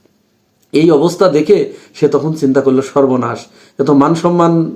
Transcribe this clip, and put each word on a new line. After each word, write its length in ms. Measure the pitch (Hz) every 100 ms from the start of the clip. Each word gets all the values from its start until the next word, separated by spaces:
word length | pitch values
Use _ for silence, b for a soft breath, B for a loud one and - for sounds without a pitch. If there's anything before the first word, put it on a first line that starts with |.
| _ _ _ _ _ _ _
এই 200 | 135 165
অবস্থা 380 | 147 170 170 190
দেখে 440 | 147 151 190 139 B B
সে 140 | - 147
তখন 260 | 143 151
চিন্তা 280 | 156 135 135
করলো, 200 | 135 131
"সর্বনাশ, 580 | 131 143 135 127 117 110 - b b -
এ 40 |
তো 100 | 139
মান 220 | 143 143 165
সম্মান 560 | 175 175 170 165 160